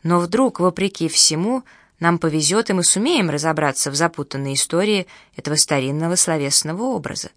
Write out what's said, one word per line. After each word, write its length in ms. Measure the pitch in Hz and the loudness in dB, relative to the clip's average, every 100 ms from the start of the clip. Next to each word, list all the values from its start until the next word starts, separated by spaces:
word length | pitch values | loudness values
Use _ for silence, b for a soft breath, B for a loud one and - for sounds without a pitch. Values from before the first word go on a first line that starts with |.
Но 180 | 165 175 | 2 0
вдруг, 400 | 175 220 262 - | 2 2 0 2
вопреки 480 | 180 175 196 - 160 | 0 2 -4 -2 -2
всему, 560 | - - 160 196 262 - b b _ | 2 2 2 -2 -4 -6 b b _
нам 180 | 170 170 | 2 4
повезёт, 520 | 165 156 147 196 226 | 2 0 0 0 0
и 40 | |
мы 100 | 185 | 0
сумеем 460 | 175 190 247 339 175 | 2 2 2 2 2
разобраться 640 | 147 160 156 151 135 147 | 0 -2 0 0 0 -4
в 40 | 143 | 0
запутанной 580 | 170 165 143 135 139 | -2 -2 -8 -6 -4
истории 540 | 135 - 165 214 202 175 B B - | -2 0 0 2 0 -2 B B -12
этого 200 | - 151 | -4 0
старинного 600 | - 143 131 147 165 175 | 2 0 0 -2 -2 0
словесного 680 | - 160 143 - 156 175 | 0 0 0 -2 -2 -6
образа. 460 | 247 220 - - - | -4 -4 -6 -10 -12